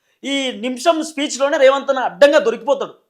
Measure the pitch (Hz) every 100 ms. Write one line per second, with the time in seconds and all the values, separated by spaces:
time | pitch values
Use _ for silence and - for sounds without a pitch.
0 | _ _ 240 277 262 208 240 254 339 320
1 | 302 - 285 247 277 302 262 277 269 262
2 | 240 180 285 302 226 226 - 269 202 -